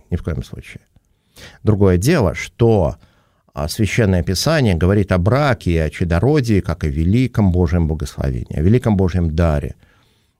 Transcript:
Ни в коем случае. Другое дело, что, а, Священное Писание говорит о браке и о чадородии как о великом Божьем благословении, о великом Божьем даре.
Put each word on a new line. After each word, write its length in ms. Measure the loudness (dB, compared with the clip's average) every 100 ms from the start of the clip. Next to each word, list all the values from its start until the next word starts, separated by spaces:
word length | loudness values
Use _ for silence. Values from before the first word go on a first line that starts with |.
| -8
Ни 60 | -8
в 80 |
коем 200 | -6 -8
случае. 380 | -10 -14 -18 -20 _ _ _ _ _ -20 -20 -8
Другое 340 | 0 2 4 4
дело, 380 | 2 2 0 -2
что, 640 | -8 0 2 2 0 -4 _ _ _ _ _ -8
а, 120 | -6
Священное 540 | -2 -2 0 2 2
Писание 540 | 0 -2 0 0 0 2
говорит 360 | 2 2 0
о 60 | 0
браке 540 | 0 0 0 -2 -2
и 60 | 0
о 120 | -2
чадородии 680 | -4 -2 0 2 0 2 0
как 240 | 0 -4
о 40 | -4
великом 640 | -2 0 0 0 0 2
Божьем 360 | 2 2 2 0
благословении, 680 | -2 -6 -6 -4 -4 -6 -2
о 60 |
великом 360 | 2 2 2 0
Божьем 380 | 0 0 -2 0
даре. 400 | 0 0 -4 -12 _ _ _ _ _